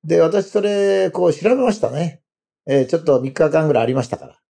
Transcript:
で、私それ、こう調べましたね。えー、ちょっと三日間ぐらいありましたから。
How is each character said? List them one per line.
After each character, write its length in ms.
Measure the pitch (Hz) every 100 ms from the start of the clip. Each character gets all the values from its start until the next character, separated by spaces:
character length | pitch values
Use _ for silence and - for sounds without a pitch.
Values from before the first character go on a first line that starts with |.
で、 160 | 156 170
私 300 | 165 104 190
そ 100 | -
れ、 500 | 202 202 196 196 185
こ 180 | 180 175
う 60 |
調 140 | 143 196
べ 80 | 262
ま 160 | 247
し 80 | 208
た 100 | 117
ね。 320 | 135 170 - _ _ _ _ -
え 160 | 139
ー、 40 | 127
ち 120 | 165
ょ 20 |
っ 40 |
と 180 | 160 131
三 120 | 131
日 160 | 135 156
間 180 | 160 156
ぐ 60 |
ら 80 | 135
い 20 |
あ 40 | 117
り 60 |
ま 100 | 131
し 60 | 120
た 80 | -
か 80 | -
ら。 140 | _ _